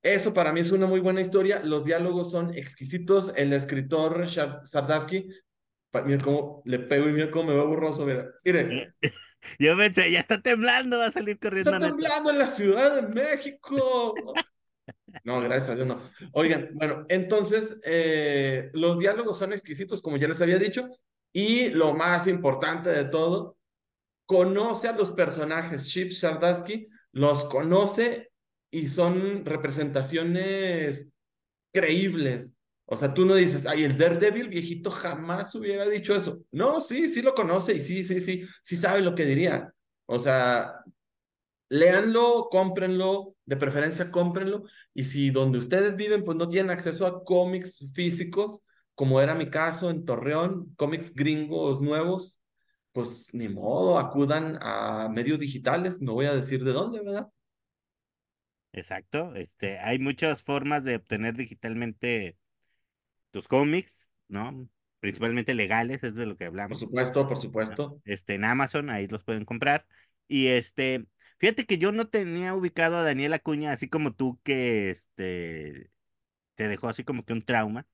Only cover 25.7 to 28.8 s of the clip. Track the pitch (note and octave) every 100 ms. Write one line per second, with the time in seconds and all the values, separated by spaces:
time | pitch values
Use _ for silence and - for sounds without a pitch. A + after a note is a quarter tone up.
25.7 | D3 - F3+ F#3 - E3 D#3 E3+ F3 F#3
26.7 | A3 - _ _ C3 C#3+ C#3 - C3 D#3+
27.7 | F#3 G3+ A3+ A#3+ - - _ _ _ _
28.7 | E3